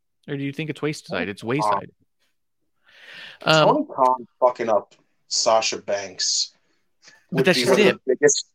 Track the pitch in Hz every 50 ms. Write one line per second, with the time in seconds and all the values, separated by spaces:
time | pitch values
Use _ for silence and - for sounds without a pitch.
0 | _ _ _ _ - - 143 139 139 139 139 - 156 151 147 - 143 151 156 -
1 | - - 190 185 180 185 139 - - 160 131 143 - 104 101 - - - _ _
2 | _ _ _ _ _ _ _ _ _ _ _ _ _ _ _ _ _ _ _ -
3 | - - - - - - - - - - 160 156 156 208 262 302 - - - 139
4 | 131 127 127 123 113 - _ - 127 123 - - 113 113 107 98 - _ _ _
5 | _ _ _ _ _ - - - - 113 113 110 - - - 90 - 110 101 101
6 | 98 92 92 - - - - - - - _ _ _ _ _ _ _ _ _ _
7 | _ - _ _ _ - 180 - - 185 170 127 120 - 185 196 208 - - -
8 | - 262 240 - - - - - - _